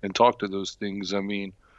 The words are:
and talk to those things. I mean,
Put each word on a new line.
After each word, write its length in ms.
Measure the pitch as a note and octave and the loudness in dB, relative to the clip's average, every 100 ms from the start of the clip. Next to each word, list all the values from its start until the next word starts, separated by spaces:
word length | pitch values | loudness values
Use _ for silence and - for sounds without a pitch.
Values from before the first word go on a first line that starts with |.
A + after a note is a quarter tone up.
and 100 | G2+ | -4
talk 260 | F#2 A#2+ A#2+ | 4 4 4
to 80 | G#2 | -2
those 260 | G2 F#2+ | -4 -6
things. 400 | - G#2 G2 F#2 | -6 -6 -6 -2
I 60 | G2+ | -2
mean, 320 | G2 G2+ G2 - _ | -2 -2 -4 -10 _